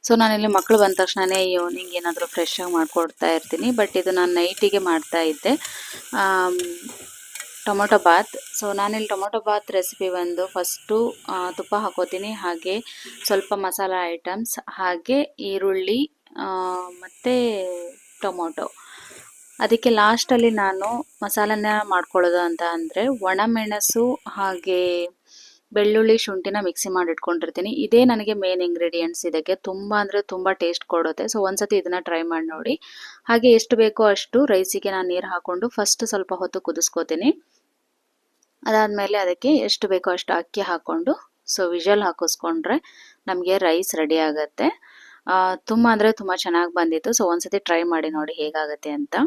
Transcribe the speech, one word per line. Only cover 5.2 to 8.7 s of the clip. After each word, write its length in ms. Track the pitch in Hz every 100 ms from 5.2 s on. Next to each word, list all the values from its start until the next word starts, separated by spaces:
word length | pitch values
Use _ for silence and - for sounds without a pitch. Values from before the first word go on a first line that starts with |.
ಇದ್ದೆ, 380 | 160 151 190 294 - - - - -
ಆಮ್, 460 | 240 196 190 185 254 247 - - - - - - - - - -
ಟೊಮೊಟೊ 320 | 202 208 208
ಬಾತ್. 640 | 175 170 214 - - -
So 180 | 208